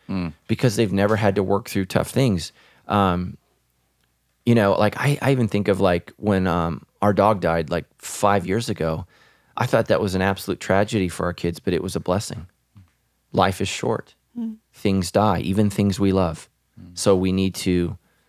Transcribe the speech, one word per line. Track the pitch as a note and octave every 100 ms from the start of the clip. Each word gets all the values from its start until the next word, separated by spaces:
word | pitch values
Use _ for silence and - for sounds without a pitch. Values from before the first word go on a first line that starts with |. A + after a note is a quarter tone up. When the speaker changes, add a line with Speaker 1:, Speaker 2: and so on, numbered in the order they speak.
| -
Speaker 1:
Mm. | F#2+ F2 - _
Speaker 2:
because | A2+ C3 G#2
they've | A2
never | G2 G2+ G#2+
had | G#2+ G2
to |
work | F#2+ G2 -
through | G2 F#2
tough | - -
things. | - C3 F#2 D#2 - _ _ -
Um, | G#2 G2 F2+ F2+ - _ _ _ _ _ _ _ _ _ _ -
you | A#2
know, | G2+ F#2+
like, | G#2+ -
I, | C3+ C#3+
I | B2+
even | C3+ A2
think | G#2 G#2
of, | F#2
like, | F#2+ F2 - -
when, | G#2 G2 F#2
um, | E2+ E2+ C#2+ - _
our | G2+
dog | F#2+ G2+ G#2
died, | F2 E2 D#2
like, | E2+ - _
five | - - G#2 G2+ -
years | G2+ A#2
ago. | G#2+ D#2+ E2 F2+ _ _ _ _ -
I | B2
thought | A#2 A2
that | F2+
was | G2+ F#2
an |
absolute | F#2+ F2+ - F2+
tragedy | - F#2+ G#2 A2+ F#2
for | - F2
our |
kids, | F2 E2+ E2+
but | -
it | F2+
was | F#2+ F2
a |
blessing. | - F#2 - - E2+ _ _ - F#2+ _ _ _ _
Life | - F#2 F#2+
is | G2
short. | - A#2+ A2+ - _ _ A#3+
Speaker 3:
Mm. | A3+ A3 _
Speaker 2:
Things | - G#3 F#3+ B2+
die, | - G#2+ F#2+
even | - G2 G#2
things | - G2+ F#2
we | G2
love. | F#2+ F2+ D#2+ - _ _ -
Speaker 1:
Mm. | F2+ F2
Speaker 2:
So | - F#2+
we | F#2+
need | F#2+ F#2+ -
to | - F2+ F2 F2+ _ _